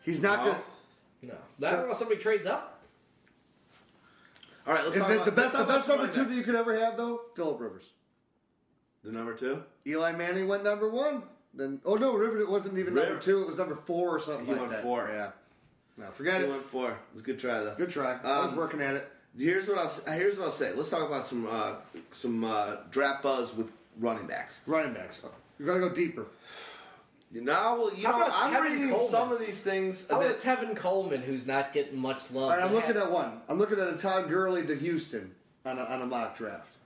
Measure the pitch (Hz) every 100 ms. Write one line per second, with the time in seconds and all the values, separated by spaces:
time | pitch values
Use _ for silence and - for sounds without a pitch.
0 | 165 156 196 208 - - - - - _
1 | _ _ 123 - - - 151 180 247 220
2 | 226 208 214 214 180 - - - - _
3 | _ _ _ _ _ _ _ - _ _
4 | _ _ - - - - - 160 170 185
5 | 190 214 196 233 254 269 247 269 - 277
6 | 254 254 254 247 214 233 233 220 226 226
7 | 233 233 - - 160 127 113 92 - _
8 | _ _ _ _ _ _ _ _ _ _
9 | 101 113 117 113 127 147 160 _ 143 156
10 | 165 165 175 185 190 202 202 208 214 233
11 | 294 269 - - _ - 135 139 - 214
12 | 269 220 226 220 202 196 196 190 180 127
13 | 247 156 185 196 170 160 156 147 - 170
14 | 175 156 151 143 123 131 123 107 120 120
15 | 104 107 101 - _ _ _ _ _ -
16 | 101 - 151 185 139 139 135 127 123 113
17 | - 107 120 123 127 113 107 104 175 147
18 | 131 127 127 143 143 143 156 151 139 139
19 | - - _ 117 151 190 196 190 160 -
20 | 151 160 196 196 170 - 120 110 147 170
21 | 151 139 123 120 110 113 107 85 - -
22 | - - 123 113 113 107 104 104 - 131
23 | 139 139 139 131 117 110 110 - - 110
24 | 113 110 92 - - - - 160 147 107
25 | 92 - - - - - 139 180 180 -
26 | 175 - 104 - - - - - - -
27 | _ _ _ 113 123 175 220 240 220 185
28 | 220 240 220 247 277 262 302 277 277 226
29 | 240 226 247 233 214 190 196 190 190 185
30 | - - - - 247 254 226 208 180 196
31 | 190 135 127 131 127 135 139 147 139 135
32 | 131 131 - 131 135 175 185 220 240 214
33 | 185 170 120 - - 160 208 208 180 156
34 | 196 190 160 175 190 180 147 143 160 165
35 | - 113 92 - _ _ 131 127 120 127
36 | 123 123 113 - 110 85 - -